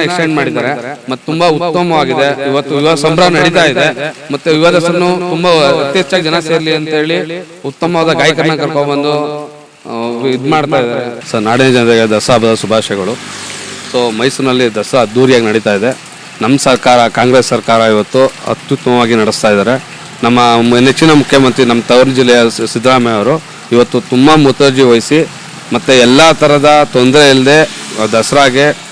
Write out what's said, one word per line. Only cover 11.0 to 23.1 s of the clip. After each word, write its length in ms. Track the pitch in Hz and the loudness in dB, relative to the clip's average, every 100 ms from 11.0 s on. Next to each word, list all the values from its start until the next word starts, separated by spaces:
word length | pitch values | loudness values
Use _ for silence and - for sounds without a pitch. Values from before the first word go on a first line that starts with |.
| 120 117 - | -8 -12 -6
So 120 | 113 | -4
ನಾಡಿನ 280 | 107 120 131 | 0 2 2
ಜನತೆಗೆ 380 | 123 117 113 110 | 2 4 2 2
ದಸರಾ 260 | 107 - 120 | 0 2 2
ಹಬ್ಬದ 180 | 113 | 2
ಶುಭಾಶಯಗಳು. 640 | 113 98 110 - 98 95 127 - - - - - - - | 0 0 -2 -2 -6 -6 -8 -12 -14 -14 -14 -14 -16 -8
So 260 | 127 120 110 | -4 -4 -2
ಮೈಸೂರಿನಲ್ಲಿ 560 | 131 - 135 127 120 107 | -4 -2 -2 0 -2 -2
ದಸರಾ 260 | 104 131 | -2 0
ಅದ್ದೂರಿಯಾಗಿ 440 | 107 120 131 123 113 | 0 2 2 2 2
ನಡೀತಾ 280 | 110 107 | 0 0
ಇದೆ. 380 | 98 117 - - - - - | -2 -2 -6 -12 -20 -18 -6
ನಮ್ 180 | 113 135 | -2 0
ಸರ್ಕಾರ, 480 | 139 123 127 123 117 | 2 0 2 2 2
ಕಾಂಗ್ರೆಸ್ 400 | 113 123 127 - | 0 2 2 2
ಸರ್ಕಾರ 340 | 117 110 113 | -2 0 0
ಇವತ್ತು 440 | 110 107 101 131 131 | 2 0 0 0 0
ಅತ್ಯುತ್ತಮವಾಗಿ 920 | - - 110 - 135 123 123 117 117 | -2 -8 -6 -6 -4 0 0 2 0
ನಡೆಸ್ತಾ 360 | 107 - 110 | 0 0 0
ಇದ್ದಾರೆ. 320 | 104 101 131 - - - - | 0 0 -2 -6 -18 -18 -6
ನಮ್ಮ 160 | 120 123 120 117 | 0 2 2 2
ಮ-, 160 | 117 120 | 2 2
ನೆಚ್ಚಿನ 340 | 131 127 160 | 2 2 4
ಮುಖ್ಯಮಂತ್ರಿ, 540 | 147 127 139 127 120 120 | 4 4 2 2 2 0
ನಮ್ಮ 160 | 117 110 | 0 2
ತವರು 240 | 123 131 | 2 4
ಜಿಲ್ಲೆಯ 380 | 131 123 120 117 | 2 2 4 2
ಸ-, 120 | - | 0
ಸಿದ್ದರಾಮಯ್ಯ 560 | 113 120 123 131 120 | -6 -2 0 2 0